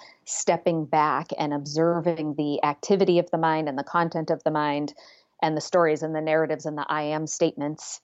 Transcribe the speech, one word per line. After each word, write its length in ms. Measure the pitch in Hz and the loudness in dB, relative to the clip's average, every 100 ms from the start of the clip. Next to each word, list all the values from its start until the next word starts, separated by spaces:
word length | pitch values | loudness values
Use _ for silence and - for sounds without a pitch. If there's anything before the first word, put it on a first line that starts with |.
| - _ | -20 _
stepping 640 | - - - 170 175 165 147 | -10 -4 0 0 2 0 0
back 460 | 156 151 135 160 - | 2 2 2 -2 -4
and 160 | 151 | -2
observing 840 | 147 143 147 165 170 165 160 151 147 | -4 -4 0 2 2 0 -2 -2 -2
the 280 | 147 143 | -2 0
activity 560 | 147 143 - 196 185 175 | -2 -2 0 2 4 4
of 100 | 175 | 2
the 60 | 170 | 2
mind 300 | 160 156 151 | 2 2 0
and 100 | 135 | -4
the 60 | |
content 480 | 143 175 170 170 160 | -2 0 0 0 -2
of 100 | 160 | -2
the 80 | - | 0
mind 420 | 156 151 143 147 - - - _ _ | 0 0 -2 -4 -8 -20 -20 _ _
and 160 | 160 156 | -2 -2
the 40 | |
stories 400 | - 185 165 151 | 0 2 4 2
and 140 | 156 156 | -2 -2
the 60 | |
narratives 440 | 156 156 156 151 160 | 2 2 2 -2 -4
and 120 | 151 | -6
the 80 | - | -2
"I 120 | 151 | -2
am" 240 | 151 156 156 | -2 -2 -4
statements 720 | - 165 - 147 156 - - | -2 -2 0 -4 -6 -10 -16